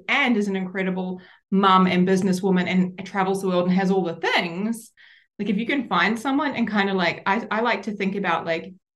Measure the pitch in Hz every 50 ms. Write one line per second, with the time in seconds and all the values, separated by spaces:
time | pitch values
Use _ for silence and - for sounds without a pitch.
0 | - - 240 277 285 240 233 202 208 202 190 190 185 180 185 196 185 185 180 185
1 | 185 185 180 180 - - - _ _ _ 190 190 202 190 185 185 185 185 175 180
2 | 180 190 190 185 196 190 175 - 202 190 185 180 175 - 185 185 180 180 - -
3 | - - - 196 185 190 196 190 202 180 180 180 175 185 180 190 190 185 196 190
4 | 175 165 165 - - 466 508 - 185 175 165 185 208 226 233 226 - - _ _
5 | - - - _ _ _ _ - 202 196 196 208 233 - 285 285 - - 190 170
6 | 175 196 233 226 - 277 269 294 311 285 - - 233 - 214 208 196 196 190 190
7 | 175 165 - - - 196 196 226 - - 208 214 233 240 208 202 - 220 202 -
8 | 196 190 196 196 190 180 165 - - 170 165 165 175 - - - _ _ _